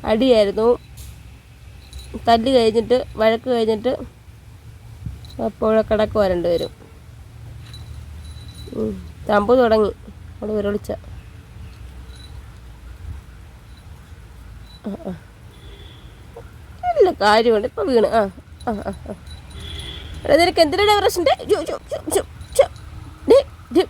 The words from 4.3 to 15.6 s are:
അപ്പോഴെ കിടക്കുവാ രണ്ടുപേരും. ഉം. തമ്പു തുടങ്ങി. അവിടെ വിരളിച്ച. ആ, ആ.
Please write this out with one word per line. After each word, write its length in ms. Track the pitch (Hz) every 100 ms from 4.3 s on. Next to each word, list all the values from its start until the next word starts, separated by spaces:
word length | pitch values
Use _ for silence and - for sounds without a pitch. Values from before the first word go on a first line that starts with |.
| - - - - - - - - - - - 226
അപ്പോഴെ 360 | - 214 220
കിടക്കുവാ 460 | 214 214 214 220 196
രണ്ടുപേരും. 440 | 180 170 170 - - - - - - - - - - - - - - - - - - - - - -
ഉം. 320 | 220 190 180 - -
തമ്പു 260 | 208 208 247
തുടങ്ങി. 360 | 233 220 208 - - - - -
അവിടെ 120 | 214
വിരളിച്ച. 380 | 214 202 208 - - - - - - - - - - - - - - - - - - - - - - - - - - - - - - - - - - - - - - - - 220
ആ, 80 | 196 -
ആ. 40 | 175 - - - -